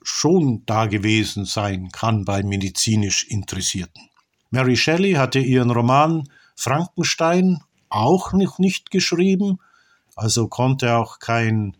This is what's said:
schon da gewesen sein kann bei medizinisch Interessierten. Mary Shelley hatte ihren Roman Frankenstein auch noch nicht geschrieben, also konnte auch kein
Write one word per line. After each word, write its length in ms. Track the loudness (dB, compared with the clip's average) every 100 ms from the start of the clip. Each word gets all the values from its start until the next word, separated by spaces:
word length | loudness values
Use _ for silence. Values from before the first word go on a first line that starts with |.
schon 600 | -8 -2 2 2 2 0 -2
da 180 | -2 0
gewesen 600 | 0 2 0 0 -4 -6
sein 440 | -4 -4 -4 -8
kann 320 | -4 -2 0
bei 200 | 0 -2
medizinisch 800 | -2 -2 -4 -4 0 0 0 -2
Interessierten. 840 | -4 -8 -6 -6 -6 -6 -10 -14 -20 _ _ _ -6
Mary 260 | 0 2 2
Shelley 360 | 2 2 2
hatte 260 | 2 2 0
ihren 320 | 2 2 2
Roman 580 | 2 2 4 2 0 -6 _ _ -8
Frankenstein 1080 | -4 -2 -2 -4 -4 0 0 2 2 0 -6 _ -8
auch 440 | 0 2 2 2
noch 260 | 0 0 0
nicht 320 | 0 0 -4
geschrieben, 680 | -2 0 2 2 2 0 -4 _ _ _ _ _ -6
also 320 | -2 0 -2
konnte 500 | 0 0 0 2 0
auch 200 | 0 -8
kein 600 | -4 0 0 0 -2 -8